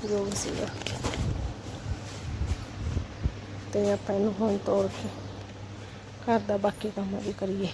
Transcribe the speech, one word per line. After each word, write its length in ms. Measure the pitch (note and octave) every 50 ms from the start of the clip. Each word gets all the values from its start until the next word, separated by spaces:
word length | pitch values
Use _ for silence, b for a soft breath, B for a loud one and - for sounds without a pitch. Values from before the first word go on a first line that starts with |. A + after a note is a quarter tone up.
| A3 G#3
ਜੋ 160 | G#3 G3+ G3
ਵੀ 120 | G3+ G3+
ਸੀਗਾ। 300 | - - - - - - - - - - - - - - - - - - - - - - - - - - - - - - - - - - - - - - - - - - - - - - - - - - - - - - - - - - - - - - - - - - -
ਤੇ 200 | - G#3 G3+ G3+
ਆਪਾਂ 220 | G3+ G3+ - - G3
ਇਹਨੂੰ 180 | G3 G3+ A3
ਹੁਣ 260 | G3 F#3 A3 A3 G3+ G3
ਤੋੜ 280 | - - G3+ G3 G3
ਕੇ 220 | G3 - - - - - - - - - - - - - - - - - - - - - - - - - - -
ਘਰ 120 | - A#3 A3+
ਦਾ 180 | G#3 G#3 G#3
ਬਾਕੀ 340 | G3 G3 G#3 G3 - - G#3+
ਕੰਮ 260 | - - G3+ F#3+ G3 G3+
ਵੀ 140 | - G#3
ਕਰੀਏ। 360 | G3 - G3+ F#3+ F#3+ G3 G3 F3